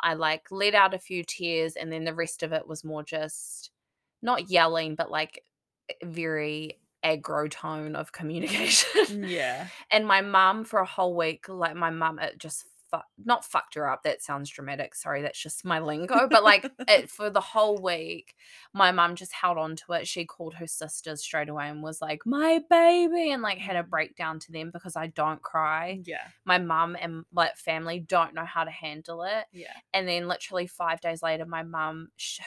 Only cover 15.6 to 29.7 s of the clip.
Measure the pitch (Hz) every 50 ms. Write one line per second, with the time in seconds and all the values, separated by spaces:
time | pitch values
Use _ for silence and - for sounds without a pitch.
15.6 | - 185 170 160 160 151 151 151 175 185 254 226 254 - 220 220 208 214 202 196
16.6 | - 269 - - 254 220 214 180 - - - - 208 214 196 202 180 - - 220
17.6 | 214 214 208 202 185 185 175 160 160 165 170 165 - - _ _ - - - -
18.6 | - _ - 202 196 180 180 180 170 170 175 170 185 180 - - - 180 175 160
19.6 | 160 156 160 160 - - 175 165 139 175 - 180 170 165 - - 170 160 165 165
20.6 | 170 165 - - 160 160 - - - 160 156 151 - - - 156 151 147 147 151
21.6 | 143 147 151 151 151 156 160 - 165 156 156 151 - 233 269 285 302 330 330 330
22.6 | 320 - 349 330 339 339 349 349 349 330 339 349 330 302 277 254 220 208 196 185
23.6 | 185 202 190 175 170 170 175 160 156 - - - 170 160 160 156 - - 165 160
24.6 | 160 170 165 175 - 180 165 165 160 165 - - 151 156 156 - - - - 160
25.6 | 156 151 156 156 170 180 190 190 180 170 156 - - - - _ _ 190 180 180
26.6 | 180 170 165 160 165 170 175 170 170 170 165 165 160 - - 175 165 - - -
27.6 | - 170 160 160 165 165 170 180 165 - 185 175 165 156 - 160 165 165 - 170
28.6 | 160 160 156 - - 156 147 156 156 - 170 165 175 190 208 220 - - _ 180
29.6 | 170 -